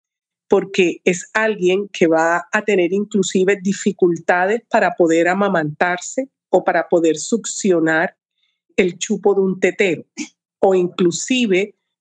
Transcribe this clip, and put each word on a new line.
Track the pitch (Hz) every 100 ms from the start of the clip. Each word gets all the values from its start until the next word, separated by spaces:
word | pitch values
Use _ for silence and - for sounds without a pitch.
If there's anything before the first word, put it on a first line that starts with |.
| _ _ _ _ _
porque | 196 190 - 175 -
es | - 180 -
alguien | 220 220 202 180 190 202
que | - 165
va | 160 165 175 -
a | 214
tener | 214 196 170
inclusive | 196 208 208 185 190 185 202
dificultades | 185 190 208 - 175 165 - 180 185 226 -
para | 226 185 -
poder | 170 165 170
amamantarse | 190 202 175 151 151 180 175 - - 269 _ _
o | 185
para | 180 175 -
poder | 175 165 151
succionar | - 233 - - 202 170 160 160 180 - _ _ _ _ _ -
el | 185 180
chupo | - 208 208
de | 196
un | 190 190
tetero, | 185 - 196 151 - - - _ _ _
o | 196
inclusive | 185 180 180 175 170 - 254 226 185 208 - _ _